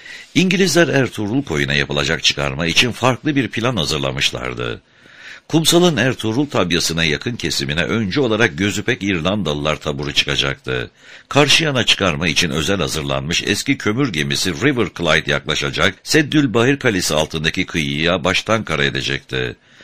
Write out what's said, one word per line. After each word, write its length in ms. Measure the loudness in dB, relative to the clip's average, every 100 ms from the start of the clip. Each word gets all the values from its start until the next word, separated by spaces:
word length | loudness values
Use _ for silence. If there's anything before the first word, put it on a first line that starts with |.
| -20 -20 -4 2
İngilizler 520 | 4 4 4 4 4
Ertuğrul 560 | 2 0 -2 -2 -2
Koyu'na 300 | -2 -2 0
yapılacak 500 | 0 0 0 0 0
çıkarma 420 | 0 0 -2 -2 -2
için 260 | 0 0
farklı 440 | 2 0 0 0 -2
bir 120 | -2
plan 280 | -2 -2 -2
hazırlamışlardı. 1080 | -2 -2 -2 -2 -2 -4 -6 -6 -6 -8 -12 _ -20 -20 -20 -20 -2
Kumsal'ın 500 | 0 4 4 4 4
Ertuğrul 480 | 0 0 -2 -2 0
Tabyası'na 580 | 0 0 0 0 0
yakın 320 | 0 0 -4 -6
kesimine 480 | -4 -4 -4 -2
öncü 360 | 0 0 -2 0
olarak 380 | 0 2 2 2
Gözüpek 460 | -2 -2 -2 -2
İrlandalılar 720 | 0 0 0 0 -2 -2 -2 -2
taburu 380 | -4 -4 -4
çıkacaktı. 800 | -2 -2 0 -2 -4 -4 -6 -6 _ -20 -20 -2
Karşı 340 | 2 4 4
yana 220 | 2 0 0
çıkarma 420 | 2 0 0 0
için 220 | 0 0
özel 280 | 0 0 0
hazırlanmış 640 | -2 -4 -2 -4 -2 -2 -2
eski 320 | -2 -2 -2
kömür 360 | 0 0 0
gemisi 400 | 0 -2 -2 -2
River 340 | 0 0 0 -2 -2
Clyde 340 | 2 2 2
yaklaşacak, 640 | -2 -2 -2 -2 0 0 0
Seddülbahir 760 | 0 2 2 2 2 4 2 2
Kalesi 360 | 2 0 0 0
altındaki 500 | 0 0 -2 -2 -2
kıyıya 580 | -2 -2 0 2 2
baştan 400 | 2 0 0 -2
kara 200 | 0 0
edecekti. 720 | 0 0 -4 -6 -4 -4 -4 -8 _ -20